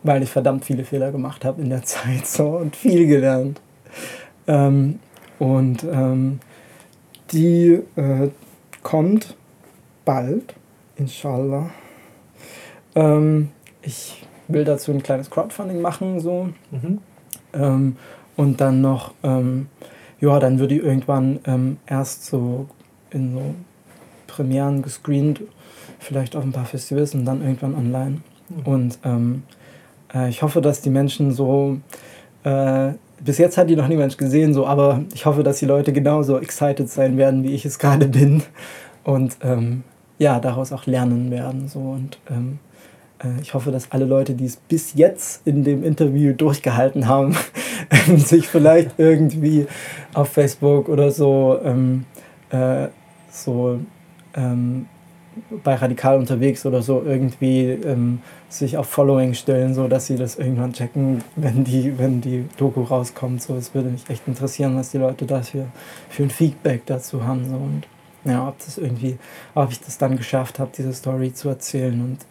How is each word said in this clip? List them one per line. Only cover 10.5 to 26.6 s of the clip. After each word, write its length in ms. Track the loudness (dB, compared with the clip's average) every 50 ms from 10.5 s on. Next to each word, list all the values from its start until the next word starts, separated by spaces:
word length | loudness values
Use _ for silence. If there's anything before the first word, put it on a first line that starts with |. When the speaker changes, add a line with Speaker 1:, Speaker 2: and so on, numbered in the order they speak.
| -16 -20 _ _ _ _ _ _ _ -8
Speaker 1:
inshallah. 720 | -6 -6 -6 -8 -8 -6 -4 -4 -2 -2 -2 -4 -6 -8 -10 -16 -20 -20 -20 -20 -20 -20 -20 _ _ _ _ -20 -20 -20 -20 -20 -20 -20 -20 -20 _ _ 0
Ähm, 540 | 2 4 4 4 4 4 4 2 2 0 -2 -6 _ _ -20 -20 _
ich 420 | -14 -12 -12 -12 -14 -16 -18 -20 -20 -20 -20 -16 -8 -2
will 160 | -2 0 0
dazu 280 | 0 0 -2 -2 -2
ein 120 | -4 -4 -2
kleines 260 | -2 -4 -4 -4 -4
Crowdfunding 520 | -4 -4 -4 -4 -6 -10 -8 -6 -6 -4
machen, 380 | -4 -4 -4 -4 -6 -4 -4 -4
so. 300 | -4 -4 -4 -4 -4 -6 -8 -12 _ _
Speaker 2:
Mhm. 280 | -12 -8 -6 -6 -6 -6 -8 _ _ _ _ -18 -18 -18 -16 _ -4
Speaker 1:
Ähm, 420 | -2 0 0 2 2 2 0 -2 -4 -10 -20 -20 -20 -20 _ _
und 260 | 0 0 2 2 2
dann 200 | 2 2 4 4
noch, 320 | 2 2 0 -2 -4 -10 -12 _ -4
ähm, 440 | -2 0 0 0 0 -2 -4 -6 -8 -12 _ -20 -20 -20 -20 -20 -20 -8 _
ja, 200 | 2 4 4 4
dann 200 | 4 4 2 2
wird 120 | 2 2
die 60 | 0 0
irgendwann, 600 | 0 0 0 0 0 0 0 0 0 0 -2 -2 -4
ähm, 320 | -2 -2 0 0 -2 -4 -6 -8
erst 400 | -6 -4 -4 -4 -6 -8 -12 -8
so 420 | -6 -4 -4 -2 -4 -4 -6 -8 -12 -16 _ _ _ _ _ _ _
in 220 | -6 -6 -4 -4 -4
so 80 | -6 -8 -8 -10 -10 -14 -20 _ _ _ _ -20 -20 -20 -20 -20 -20 -20 -14
Premieren 540 | -8 -6 -4 -2 0 0 0 0 0 -2
gescreent, 600 | -4 -6 -10 -10 -4 -2 0 2 2 2 0 -2 -6 -14 -18 -20 -20 -20 -20 -20 -20 -20 -20 -20
vielleicht 360 | -14 -8 -6 -6 -6 -6 -6
auf 80 | -6 -6
ein 80 | -4
paar 140 | -4 -4